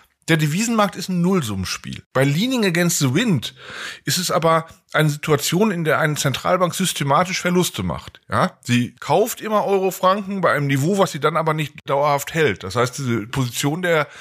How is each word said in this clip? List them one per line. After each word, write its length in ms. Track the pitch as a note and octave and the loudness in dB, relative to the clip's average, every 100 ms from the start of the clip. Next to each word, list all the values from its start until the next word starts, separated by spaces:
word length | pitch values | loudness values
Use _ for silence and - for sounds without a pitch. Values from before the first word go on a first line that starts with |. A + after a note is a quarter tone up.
| _ _ - | _ _ 0
der 80 | D#3+ | 2
Devisenmarkt 580 | D3+ E3 A#3 A3+ G3+ | 2 0 0 0 0
ist 140 | - F3+ | -2 -4
ein 140 | F3+ | 0
Nullsummenspiel. 800 | F3 F#3+ A#2+ F#2+ F#2 - C2 C2 - | 2 2 0 -4 -4 -6 -10 -14 -4
Bei 100 | B2+ | 0
Leaning 420 | C#3 C#3+ B3 C4 G3+ | 2 2 0 0 2
Against 320 | E3+ F3 - | 2 2 2
the 160 | E3 | 2
Wind 400 | D#3 B3 D3 - - - - - - | 2 2 0 -2 -10 -16 -14 -14 -10
ist 140 | - D#3+ | -6 -4
es 120 | E3+ | -2
aber 360 | D#3+ E3 E3 D#3 - _ | 0 2 2 0 -10 _
eine 160 | D#3 D#3 | 0 2
Situation, 640 | D3 - D3+ - F3 A3 | 0 0 0 2 2 2
in 140 | F3 | 0
der 140 | D#3+ C3 | 0 2
eine 180 | D#3 C#3+ | 0 0
Zentralbank 580 | C#3+ B2 F3 F3+ F3+ | -2 -2 0 2 0
systematisch 640 | - F#3 - C#3 C#3+ F3+ F3+ | -2 -4 -2 2 2 2 -2
Verluste 420 | F3+ F3+ E3+ - | 0 0 0 -2
macht. 380 | F#2 B1+ - - - | -6 -6 -10 -20 -4
Ja? 280 | G#2+ F3+ - | 0 0 -2
Sie 340 | - A#2+ B2 - | -2 0 0 -6
kauft 400 | - D#3+ A3+ - | 0 2 2 -2
immer 240 | G#3 G#3+ | -2 -2
Euro-Franken 800 | E3+ G3 F#3+ F3+ F#3 G3+ F#3+ G3 | 0 0 0 0 0 0 -2 -2
bei 100 | D#3 | 0
einem 140 | B2+ C#3+ | 2 0
Niveau, 320 | C#3 D3 G3+ | 0 2 2
was 140 | F3+ | 0
sie 80 | D3+ | 0
dann 180 | D3 D#3+ | -2 0
aber 160 | D#3+ | 0
nicht 180 | D#3 D3 - - | -2 -4 -8 -4
dauerhaft 480 | C#3+ D3 C#3+ - | 0 2 0 -2
hält. 280 | E3 D3+ F#2 | 0 0 0
Das 140 | F#2+ A#2 | -4 -2
heißt, 220 | B2 - | -2 -2
diese 280 | C3 A2+ G#2+ | -4 -4 -4
Position 540 | C3+ B2 - C#3+ D#3+ | -4 -4 -2 -4 -2
der 260 | F3+ D#3+ C#3+ - | 0 0 0 -6